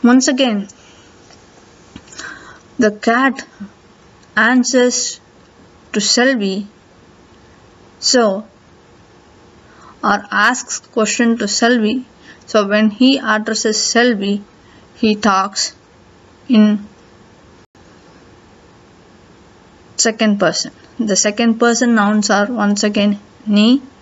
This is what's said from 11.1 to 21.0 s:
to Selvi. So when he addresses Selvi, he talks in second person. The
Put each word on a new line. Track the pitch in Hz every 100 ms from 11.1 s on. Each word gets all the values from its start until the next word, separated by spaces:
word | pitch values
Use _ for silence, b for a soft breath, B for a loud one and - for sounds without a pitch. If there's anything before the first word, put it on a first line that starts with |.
| - 233 233
to | 208
Selvi. | - 233 247 214 254 254 - B B -
So | 220 202
when | 214 214
he | 208 254 269
addresses | 226 214 220 220 226 214
Selvi, | - 233 247 214 196 202 202 - b b b
he | - 220 208
talks | 214 190 196 202 - - _ - - - - - -
in | 233 214 208 208 - - - - - - - _ _ - - - - - - - - - - - - - - - - - - - - - -
second | 226 220 220 202
person. | 175 - - - -
The | -